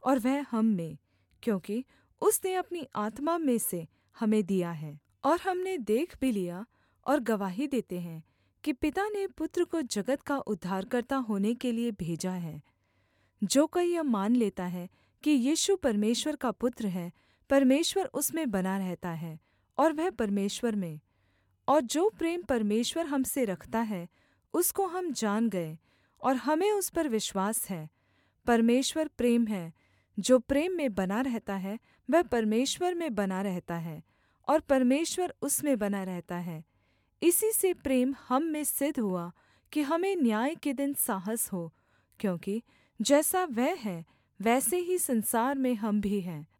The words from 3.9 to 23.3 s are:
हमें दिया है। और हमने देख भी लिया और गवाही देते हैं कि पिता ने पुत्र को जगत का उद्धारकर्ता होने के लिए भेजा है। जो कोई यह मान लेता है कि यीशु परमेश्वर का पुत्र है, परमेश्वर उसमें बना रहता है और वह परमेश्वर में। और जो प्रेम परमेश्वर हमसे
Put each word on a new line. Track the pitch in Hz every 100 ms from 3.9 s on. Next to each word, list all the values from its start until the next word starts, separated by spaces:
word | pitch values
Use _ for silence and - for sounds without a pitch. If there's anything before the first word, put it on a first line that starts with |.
| _ _ -
हमें | 220 214
दिया | 180 190 175
है। | 165 151 147 _ _
और | 269 339
हमने | 381 359 370 370
देख | 208 220 349 -
भी | 262
लिया | 202 175 175 226 _ _ _ -
और | 294
गवाही | 226 214 196 180 285
देते | 262 - 180
हैं | 170 160 - _ _ _
कि | 294
पिता | 277 311 370 415
ने | 415 392
पुत्र | - 320 -
को | 339 330
जगत | 262 208 190 285
का | - 277
उद्धारकर्ता | - 208 175 190 202 247 240 277
होने | 226 202 202
के | 240 254
लिए | 233 240
भेजा | 214 170 165 185
है। | 185 165 151 - _ _ _ _ _ _ -
जो | 196 269 311
कोई | 359
यह | 349 339
मान | 302 214 202 247
लेता | 214 190 180
है | 180 175 _ _ _
कि | 294
यीशु | 285 247 320 - 392
परमेश्वर | 277 208 214 240 311 294
का | 254
पुत्र | 196 254 - 214
है, | 180 175 - _ _ -
परमेश्वर | 277 262 277 339 392 370
उसमें | - 302 320 302
बना | 196 185 196
रहता | 185 170 180
है | 165 165 156 _ _ _ -
और | 311
वह | 302 349
परमेश्वर | - 214 202 202 - 240 208
में। | 175 151 _ _ _ _ _ _ -
और | 294
जो | 240 294 403
प्रेम | - 330 349
परमेश्वर | - 247 208 214 240 330 330
हमसे | 277 262